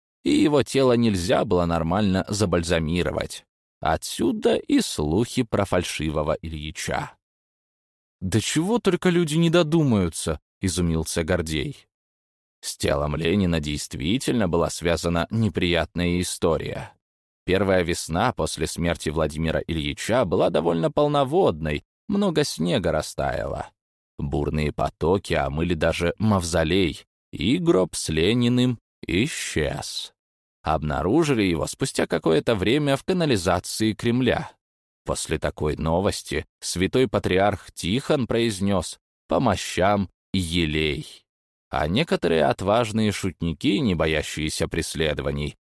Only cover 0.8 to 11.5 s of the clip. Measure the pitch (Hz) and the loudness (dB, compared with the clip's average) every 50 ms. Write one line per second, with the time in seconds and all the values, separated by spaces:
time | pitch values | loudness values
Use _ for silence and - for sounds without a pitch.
0.8 | 135 127 120 120 117 113 101 87 85 98 143 - 170 110 95 87 87 85 85 82 | 4 4 6 6 4 4 2 2 2 2 2 2 2 2 2 2 2 2 2 2
1.8 | 80 82 90 104 107 95 92 95 - - 104 101 110 90 90 87 82 85 90 82 | 2 2 2 2 2 2 2 2 0 -2 -2 0 0 2 2 0 0 2 0 0
2.8 | 82 76 87 90 78 71 73 - - - - - - _ _ _ _ _ _ - | 0 0 0 0 0 0 -2 -4 -4 -6 -8 -14 -18 _ _ _ _ _ _ -4
3.8 | - 78 80 - - - - - - 339 226 208 - - - - - - 285 277 | -2 0 0 0 -2 -6 -4 -2 0 0 0 0 2 0 0 0 0 2 2 2
4.8 | - - - - 76 73 80 104 120 - - 123 123 - - 101 101 - 98 90 | 2 0 -2 -2 0 0 2 0 0 0 -2 -4 -2 0 0 0 0 2 2 0
5.8 | 87 - - - 76 78 76 76 76 78 78 - - 82 80 76 76 78 78 - | 0 -2 -4 -4 -2 -2 -2 -2 0 0 -2 -2 -4 -10 -10 -10 -10 -10 -10 -8
6.8 | - - 67 - 147 - - _ _ _ _ _ _ _ _ _ _ _ _ _ | -6 -4 -4 -4 -6 -8 -12 _ _ _ _ _ _ _ _ _ _ _ _ _
7.8 | _ _ _ _ _ _ _ - 92 92 101 110 - - - 151 170 196 233 220 | _ _ _ _ _ _ _ -10 -6 -2 -2 0 0 0 0 0 0 2 0 0
8.8 | - 202 175 175 - 185 170 175 175 147 151 165 170 170 160 175 170 147 160 170 | 2 2 0 2 2 2 2 2 2 2 2 2 2 4 4 4 4 4 4 4
9.8 | 151 135 110 101 92 82 - - - 85 78 - _ _ _ - - 92 82 92 | 4 4 4 4 2 0 -2 -4 -4 -4 -4 -4 _ _ _ -4 -4 -2 0 0
10.8 | 87 82 80 80 78 - - 87 82 80 92 85 80 80 | 2 2 2 0 -2 -2 -2 -2 0 0 0 0 0 -2